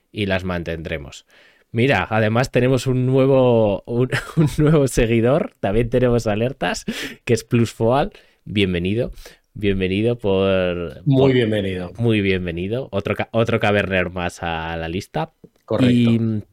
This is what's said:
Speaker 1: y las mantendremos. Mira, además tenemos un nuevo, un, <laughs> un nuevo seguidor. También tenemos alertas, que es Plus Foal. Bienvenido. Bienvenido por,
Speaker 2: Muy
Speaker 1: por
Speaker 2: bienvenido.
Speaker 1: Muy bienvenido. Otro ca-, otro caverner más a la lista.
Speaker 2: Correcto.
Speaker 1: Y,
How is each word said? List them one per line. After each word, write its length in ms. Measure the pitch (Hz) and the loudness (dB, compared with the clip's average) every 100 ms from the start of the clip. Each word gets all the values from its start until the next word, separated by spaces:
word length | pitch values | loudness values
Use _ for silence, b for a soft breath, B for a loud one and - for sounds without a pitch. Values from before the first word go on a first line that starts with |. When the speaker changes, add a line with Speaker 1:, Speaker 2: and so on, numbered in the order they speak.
| b | b
Speaker 1:
y 140 | - 98 | -6 -2
las 180 | 95 | -2
mantendremos. 840 | 92 87 82 82 82 80 69 - _ b b b _ | -2 -6 -6 -8 -6 -8 -10 -18 _ b b b _
Mira, 340 | 117 131 104 82 | -2 2 2 0
además 420 | 110 107 113 - | 0 2 0 0
tenemos 360 | 127 127 131 131 | 0 2 0 0
un 180 | 127 127 | 0 2
nuevo, 800 | 131 135 135 127 117 107 95 - | 2 4 4 4 4 2 0 -2
un, 240 | 120 127 | -2 0
<laughs> 260 | - - - | -2 -4 0
un 100 | 151 - | 0 2
nuevo 300 | 151 156 135 | 4 4 2
seguidor. 680 | - 113 117 117 156 - - | 2 2 4 4 2 -2 -6
También 300 | 98 107 117 | -2 0 0
tenemos 360 | 127 123 120 110 | 2 2 2 0
alertas, 560 | 104 123 139 175 214 - B 277 B | -2 -2 -4 -6 -4 -8 B -10 B
que 100 | - | -2
es 100 | 113 | -2
Plus 280 | - 120 117 | 2 0 0
Foal. 380 | - 113 135 170 b b b - | 0 0 2 -2 b b b -4
Bienvenido. 680 | 104 95 87 90 107 - B B B _ | 0 2 0 -2 -2 -4 B B B _
Bienvenido 640 | - 101 95 92 95 113 120 | -4 -2 0 0 0 0 -2
por, 840 | 101 95 98 95 90 87 82 - 143 | 0 0 2 2 0 -4 -8 -6 0
Speaker 2:
Muy 160 | 131 | 4
Speaker 1:
por 120 | 135 | 4
Speaker 2:
bienvenido. 580 | 127 110 107 95 92 87 90 | 4 2 0 -4 -6 -8 -4
Speaker 1:
Muy 240 | 117 107 | 0 2
bienvenido. 640 | 98 95 90 85 95 120 - | 2 0 -2 -6 -6 -6 -6
Otro 240 | 98 - 101 | -6 -4 -4
ca-, 140 | - | -4
otro 280 | 113 117 110 | -2 0 0
caverner 500 | 104 104 95 95 90 | 2 0 0 -2 -2
más 320 | 90 87 - | -4 -6 -6
a 340 | 85 82 80 82 | -6 -6 -6 -6
la 100 | 82 | -6
lista. 440 | 90 - 156 160 _ - _ - | -6 -6 -8 -8 _ -20 _ -6
Speaker 2:
Correcto. 280 | 113 127 | 0 2
Speaker 1:
Y, 240 | 120 117 117 113 107 - | 4 4 2 0 -4 -8